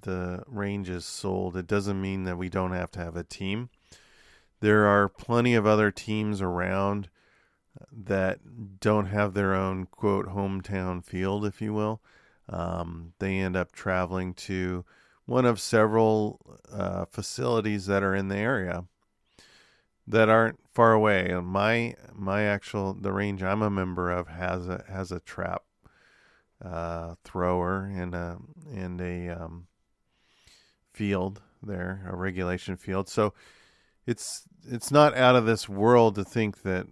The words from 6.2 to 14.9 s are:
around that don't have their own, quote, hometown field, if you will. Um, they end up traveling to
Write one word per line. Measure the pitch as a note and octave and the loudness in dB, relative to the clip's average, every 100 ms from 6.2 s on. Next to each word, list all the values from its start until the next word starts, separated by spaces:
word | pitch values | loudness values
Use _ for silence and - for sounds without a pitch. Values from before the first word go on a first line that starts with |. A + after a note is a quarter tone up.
| G#2+ G2+ | -2 -2
around | F#2+ F2 F#2 F#2+ G2 G2+ F#2 _ _ _ _ _ _ - - | -2 -2 -2 0 0 -2 -8 _ _ _ _ _ _ -20 -20
that | A2+ F#2+ G2 F#2+ - - A#2+ G2+ F#2+ | -16 -2 0 0 -4 -12 -16 -16 -2
don't | G#2+ G#2+ G2 | 2 2 2
have | G#2 G#2 | 0 0
their | F#2+ G2 | 0 0
own, | F#2+ F#2+ F#2+ F#2 | 2 0 -4 -8
quote, | - G#2 G2 F#2+ | -2 0 0 -2
hometown | G2+ G2 F#2+ F#2 F#2+ F#2 F2+ | -4 -4 -6 -6 -6 -4 -6
field, | - F#2 F#2+ G#2 G#2 | -8 -4 -2 -2 -4
if | - | -6
you | G#2+ | -6
will. | G#2+ G#2+ A2 _ _ _ _ - | -2 -4 -6 _ _ _ _ -12
Um, | F2+ F2 F2 E2+ E2 E2+ _ | -6 -6 -6 -8 -10 -16 _
they | G2 F#2+ | -4 -2
end | F#2 F#2 | 0 -2
up | F2 | -4
traveling | - G2 F#2 F2+ F#2 F#2 | -6 -2 0 0 -4 -6
to | - - F#2 F#2 F2+ - | -8 -6 -4 -4 -6 -10